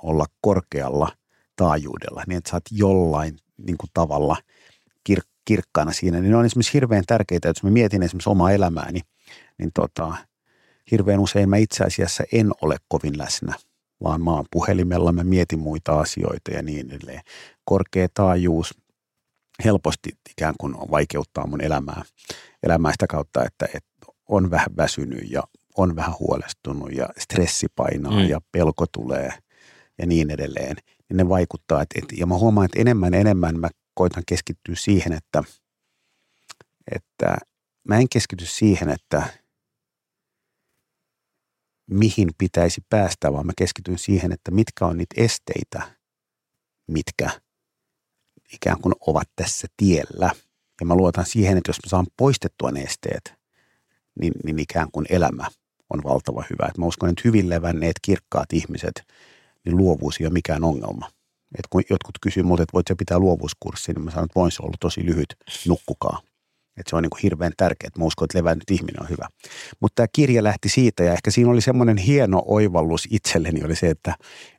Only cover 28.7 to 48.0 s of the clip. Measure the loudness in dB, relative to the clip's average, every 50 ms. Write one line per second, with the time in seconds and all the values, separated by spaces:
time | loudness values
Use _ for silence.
28.7 | 2 0 -4 -4 -4 -6 -6 -4 -4 -4 -4 -6 -10 -12 _ _ _ _ _ _
29.7 | _ _ _ _ _ -6 -2 2 2 2 2 0 -2 -6 -6 -6 -6 -8 -8 -8
30.7 | -8 -12 -14 _ _ _ _ -2 0 2 2 4 4 2 2 0 -4 -8 _ -2
31.7 | 0 0 0 -2 -6 -8 -8 -8 -6 -4 -2 0 2 4 4 4 6 4 4 2
32.7 | 2 2 4 4 4 4 2 4 4 4 4 4 4 2 2 0 0 -2 -4 -6
33.7 | -6 _ _ _ _ 0 0 0 0 -2 -4 -4 -4 -4 -4 -8 -12 -10 -10 -10
34.7 | -10 -4 0 2 2 2 2 0 -4 -6 -6 _ -2 -2 -2 -4 -10 _ _ _
35.7 | _ _ _ _ _ _ _ _ _ _ _ _ _ _ _ -20 -20 -20 _ _
36.7 | _ _ _ -10 -10 -10 -10 _ _ -2 -2 -2 -2 -4 -8 -12 _ _ _ _
37.7 | _ _ _ 2 4 4 4 4 2 0 -2 -2 -6 -10 -10 -10 -2 2 4 4
38.7 | 4 4 2 -2 -4 -4 -4 _ -2 -2 -2 -4 -10 -16 _ _ _ _ _ _
39.7 | _ _ _ _ _ _ _ _ _ _ _ _ _ _ _ _ _ _ _ _
40.7 | _ _ _ _ _ _ _ _ _ _ _ _ _ _ _ _ _ _ _ _
41.7 | _ _ _ -2 2 4 4 4 4 2 0 0 0 -2 -2 0 2 2 2 2
42.7 | 0 -4 -4 _ 0 2 2 0 -2 -2 -2 -2 -2 -2 -4 -4 -2 -2 -2 -2
43.7 | -4 -6 -8 -8 -6 -4 0 0 0 2 2 -2 -4 -4 -6 0 0 2 2 0
44.7 | -2 -2 -2 -2 -2 -2 -6 -4 0 0 0 0 0 -4 -8 -8 -6 -6 -6 -8
45.7 | -10 -12 -12 -12 -16 _ _ _ _ _ _ _ _ _ _ _ _ _ _ _
46.7 | _ _ _ -4 -4 -4 -4 -4 -6 -4 -4 -4 -6 -8 _ _ _ _ _ _
47.7 | _ _ _ _ _ _